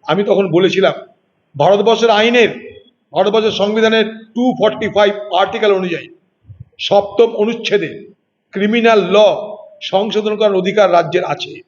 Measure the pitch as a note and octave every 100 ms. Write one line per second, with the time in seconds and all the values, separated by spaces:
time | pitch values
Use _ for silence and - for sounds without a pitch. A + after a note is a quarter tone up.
0 | - E3+ G#3 F#3+ G3 D#3+ F#3 F#3+ F#3 -
1 | - _ _ _ _ C#3 D3+ G3+ G#3 A3+
2 | A3+ G#3 A3+ A#3+ G3+ D3 - - _ _
3 | _ D#3 G3+ A3 G#3+ - G3+ A3 A3 A3
4 | A3 - - A#3+ B3 - G#3+ - G#3+ G3
5 | G#3 G3+ - F3 F#3+ A3+ G#3+ G3 F#3 D#3
6 | A#2+ - _ _ _ - - _ - G3+
7 | G3+ - A#3 A3+ G#3+ A#3 - G3+ D3+ A2
8 | - _ _ _ _ G3 G3+ A#3 A3+ A3
9 | F3 G3+ G#3+ D#3 - - - - - F#3
10 | G#3+ G3 G#3+ G#3+ G#3+ F#3+ F#3 G#3+ F#3+ F3
11 | D#3+ F3 F3 D3 - -